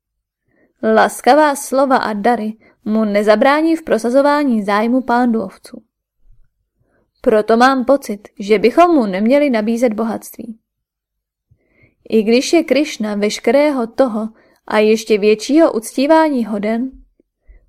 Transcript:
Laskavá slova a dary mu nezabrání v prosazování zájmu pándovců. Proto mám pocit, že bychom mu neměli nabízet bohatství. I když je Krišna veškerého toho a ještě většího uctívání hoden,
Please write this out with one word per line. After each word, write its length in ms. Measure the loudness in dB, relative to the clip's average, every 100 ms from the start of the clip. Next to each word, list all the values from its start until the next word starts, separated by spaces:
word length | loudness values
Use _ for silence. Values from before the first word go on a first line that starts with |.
| _ _ _ _ _ _ _ _
Laskavá 760 | 0 2 2 0 2 4 2 0
slova 400 | -4 -2 0 0
a 160 | -2
dary 400 | -2 -2 -2 -4 -10 _ _
mu 200 | -4 -2
nezabrání 720 | 0 0 2 4 4 2 0 -2
v 60 |
prosazování 800 | -2 -2 0 0 2 0 0 -2
zájmu 400 | 0 -2 0 -2
pándovců. 840 | 0 0 0 -2 -6 -12 -20 -20 _ _ _ _ _ -20 _ _ _ _ _ _ _ _
Proto 360 | 0 0 0 2
mám 280 | 2 0
pocit, 440 | 0 -2 -2 -14 -14 -14
že 180 | -2 0
bychom 360 | 2 2 4
mu 120 | 2 0
neměli 440 | -2 0 2 0
nabízet 420 | -2 -2 -2 -2
bohatství. 680 | -2 -4 -6 -12 -18 -18 -18 _ _ _ _ _ _ _ _ _ _ _ _ _ _ -4
I 140 | -2
když 300 | 2 0 2
je 120 | 0
Krišna 500 | 2 0 -2 -4 -6
veškerého 720 | -2 -4 -2 0 2 2 0 -6
toho 420 | -2 -2 -2 -8 -12 _ _ -4
a 120 | 0
ještě 400 | 2 0 0 0
většího 540 | 2 0 0 2 2
uctívání 720 | 0 -6 -4 2 2 2 -2
hoden, 460 | -4 -4 -4 -4 -6 -10 _ _ _ _ _ -20